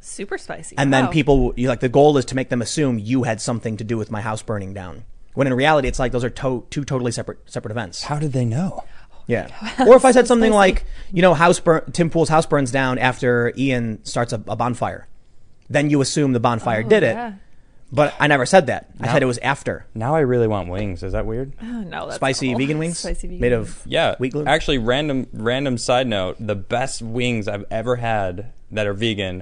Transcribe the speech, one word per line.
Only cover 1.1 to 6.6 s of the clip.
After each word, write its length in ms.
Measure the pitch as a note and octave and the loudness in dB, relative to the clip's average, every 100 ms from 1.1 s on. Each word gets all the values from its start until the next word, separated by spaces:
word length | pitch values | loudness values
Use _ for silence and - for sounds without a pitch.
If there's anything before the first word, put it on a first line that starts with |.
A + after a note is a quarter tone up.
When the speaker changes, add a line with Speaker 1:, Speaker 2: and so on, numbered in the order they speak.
Speaker 2:
people, 440 | D#3+ D3 C3+ A#2+ A2+ | 2 4 4 2 0
you, 100 | B2+ | -2
like, 120 | A#2 | 0
the 80 | C3 | 2
goal 300 | B2 D3+ C#3+ | 6 6 4
is 80 | A#2 | 0
to 100 | C3 | -4
make 140 | B2+ | -2
them 100 | B2 | -4
assume 360 | A2 - C#3 A#2 | -2 -2 0 0
you 240 | G#2 C3 | 0 0
had 160 | A#2 G#2+ | 0 -2
something 380 | - A2+ A#2 G#2+ | -4 -4 -4 -6
to 60 | |
do 120 | G#2+ A#2 | -4 -4
with 140 | G#2 | -4
my 80 | G#2+ | -6
house 220 | A2 A2 | -6 -6
burning 320 | - G#2 F#2+ | -6 -6 -6
down. 300 | G2 F2+ D2+ G#2+ - - | -10 -12 -14 -16 -18 -8
When 120 | - C#3 | -2 0
in 40 | |
reality, 320 | B2 D3 D#3 B2+ | 2 4 4 2
it's 100 | A#2+ | 0
like 140 | B2 | -2
those 120 | B2 | -2
are 60 | A#2+ | -4
to-, 340 | - C3+ B2 | -4 -4 -4